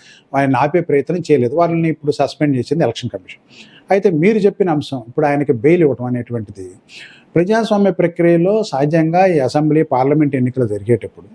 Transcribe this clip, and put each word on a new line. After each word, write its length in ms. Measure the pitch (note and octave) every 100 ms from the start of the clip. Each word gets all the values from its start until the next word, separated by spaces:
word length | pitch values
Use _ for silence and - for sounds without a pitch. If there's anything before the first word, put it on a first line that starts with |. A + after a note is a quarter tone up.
| - - _ C#3
ఆయన 200 | C#3 B2
ఆపే 240 | D3 E3+
ప్రయత్నం 380 | - C#3+ C3 F3
చేయలేదు. 380 | D#3 C#3+ A#2+ D3+
వాళ్ళని 320 | E3+ E3 D#3+
ఇప్పుడు 240 | D3+ D3
సస్పెండ్ 440 | C#3+ C3+ - D3 B2+
చేసింది 280 | - D3
ఎలక్షన్ 260 | B2 - A#2+
కమిషన్. 300 | G2 - - _ - - - -
అయితే 200 | G3 G3+
మీరు 280 | D#3 F#3 A3+
చెప్పిన 320 | G3 - F#3
అంశం, 320 | D3 - C3 A2+
ఇప్పుడు 180 | D3+ D3
ఆయనకి 260 | C#3+ C#3
బెయిల్ 300 | A#2+ C#3 F3
ఇవ్వటం 220 | D3+ C3
అనేటువంటిది 640 | B2 B2 A#2+ A#2+ G#2 G2 F#2 F#2 _ - - - _
ప్రజాస్వామ్య 560 | D#3+ F3+ A3+ G#3+ G#3 G3
ప్రక్రియలో 720 | F3+ F3 E3+ E3+ E3+ F3+ A3
సహజంగా 640 | G#3 C3+ D3 E3 D#3+ F3 F#3+
ఈ 120 | D#3+
అసెంబ్లీ, 440 | B2+ D3 D3+ D3+
పార్లమెంట్ 540 | D#3 B2+ C3+ D3+ D3 C3
ఎన్నికలు 300 | B2+ C3 A#2
జరిగేటప్పుడు 600 | G#2 G2 A#2 F#2+ - F2+